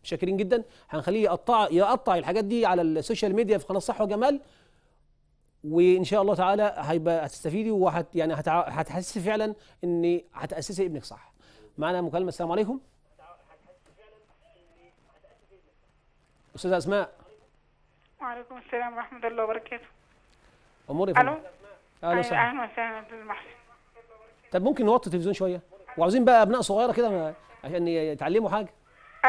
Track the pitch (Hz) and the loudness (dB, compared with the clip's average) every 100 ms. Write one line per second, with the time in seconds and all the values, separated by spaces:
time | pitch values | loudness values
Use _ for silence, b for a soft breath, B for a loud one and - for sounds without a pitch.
0 | - - 185 196 185 160 - b b 151 | -10 -4 -2 0 0 0 -2 b b -6
1 | 180 214 208 175 - 226 202 170 202 254 | -2 2 2 0 2 2 4 4 4 2
2 | 214 175 165 214 202 233 196 180 165 156 | 2 0 0 -2 0 0 2 2 2 0
3 | - 220 208 208 214 202 - 190 - 208 | -2 -2 0 0 2 0 0 -4 -4 -2
4 | 202 208 269 277 b b b b b b | -2 2 0 0 b b b b b b
5 | _ _ _ _ _ _ 151 165 180 185 | _ _ _ _ _ _ -2 4 6 6
6 | 175 208 202 180 185 208 208 156 147 165 | 2 2 2 2 2 2 0 -2 -2 0
7 | 165 165 139 - 156 196 220 202 180 165 | 0 0 -2 -8 -6 -4 -2 2 2 0
8 | - 165 160 156 156 170 151 147 156 180 | -4 -2 -2 -2 0 0 0 -4 -4 -6
9 | 180 202 185 214 214 208 b b 175 170 | -6 -4 -2 -2 -4 -6 b b -2 0
10 | 170 175 - - 127 160 143 185 180 147 | 2 0 -4 -12 -10 -8 -8 -4 -4 -4
11 | - 104 - _ b b b - 160 180 | -12 -20 -20 _ b b b -6 -2 -2
12 | 165 165 180 - 170 190 208 269 _ _ | -2 -2 -4 -4 -2 0 -2 -4 _ _
13 | _ _ - - _ _ 180 185 _ 208 | _ _ -20 -20 _ _ _ -20 _ _
14 | 220 220 _ _ _ _ 339 339 349 _ | -20 _ _ _ _ _ _ _ _ _
15 | _ _ _ _ _ 190 _ _ _ _ | _ _ _ _ _ -20 _ _ _ _
16 | _ _ _ _ _ - 185 180 147 202 | _ _ _ _ _ -8 0 0 2 -2
17 | - - - - _ _ _ _ _ _ | -2 -10 -20 -20 _ _ _ _ _ _
18 | _ - 254 240 240 247 - 240 240 233 | _ -14 -12 -12 -16 -20 -8 -6 -6 -8
19 | 240 247 233 233 220 226 - 240 - _ | -12 -8 -8 -4 -4 -4 -8 -16 -16 _
20 | _ _ _ _ _ _ _ _ - 151 | _ _ _ _ _ _ _ _ -8 -4
21 | 196 208 254 320 - - - - _ - | 2 2 2 0 -10 -20 -20 -20 _ -8
22 | 170 247 240 233 240 269 220 240 226 220 | -2 0 0 0 0 -2 -8 -6 -8 -8
23 | 214 226 214 202 - - _ _ _ - | -16 -18 -14 -14 -14 -20 _ _ _ -20
24 | _ - - _ - 190 240 285 214 240 | _ -20 -20 _ -6 -2 0 2 4 4
25 | 185 175 180 180 185 180 _ - - - | 2 -2 -2 -2 -2 -4 _ -20 -14 0
26 | 170 254 233 233 202 247 - 202 247 233 | 2 4 6 8 6 2 0 0 2 2
27 | 233 185 156 151 - - 135 175 170 165 | 0 0 -4 -8 -20 -16 -8 -4 0 0
28 | 156 143 147 214 202 208 196 _ _ _ | -2 -4 0 0 0 -2 -4 _ _ _
29 | - - | -20 2